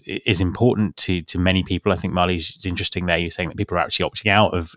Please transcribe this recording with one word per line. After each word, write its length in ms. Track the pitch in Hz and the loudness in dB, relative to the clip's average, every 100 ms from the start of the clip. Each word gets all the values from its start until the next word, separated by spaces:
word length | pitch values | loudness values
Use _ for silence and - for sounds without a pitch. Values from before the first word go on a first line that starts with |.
| - | -6
is 340 | 87 - 92 | -4 0 2
important 560 | 92 95 120 107 104 - | 0 2 2 2 0 -2
to, 260 | - 90 | -2 -2
to 160 | 80 87 | -2 0
many 240 | 90 92 | 2 2
people, 280 | 85 90 101 | 0 0 0
I 40 | - | 0
think, 180 | 95 | 0
Marley, 220 | 90 90 90 | 2 2 0
it's 300 | - - 92 | -4 -6 -6
interesting 420 | 82 - 92 87 | -4 -4 -2 0
there, 100 | 82 | 0
you're 140 | 85 | 0
saying 180 | - 85 | -4 -6
that 80 | 80 | -4
people 180 | 101 90 | -2 -2
are 40 | |
actually 280 | 76 - 85 | 0 0 -2
opting 180 | - 104 | -2 2
out 260 | 101 104 | 4 4
of, 220 | 87 80 | 2 -4